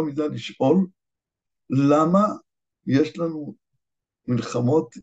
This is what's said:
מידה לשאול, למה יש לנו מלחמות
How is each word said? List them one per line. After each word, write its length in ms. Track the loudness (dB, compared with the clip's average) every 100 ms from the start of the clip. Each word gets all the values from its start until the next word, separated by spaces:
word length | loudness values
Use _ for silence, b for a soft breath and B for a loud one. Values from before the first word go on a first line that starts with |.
| -2
מידה 220 | -2 -6
לשאול, 600 | -6 -12 -2 2 2 2 _ _ _ _ _ _ _ -4
למה 500 | 0 4 4 4 2 2 -2 _ _ _ _ -2
יש 300 | 0 0 -2
לנו 380 | -6 -6 -12 -16 _ _ _ _ _ _ -4
מלחמות 640 | -4 -2 -2 2 0 -2 -12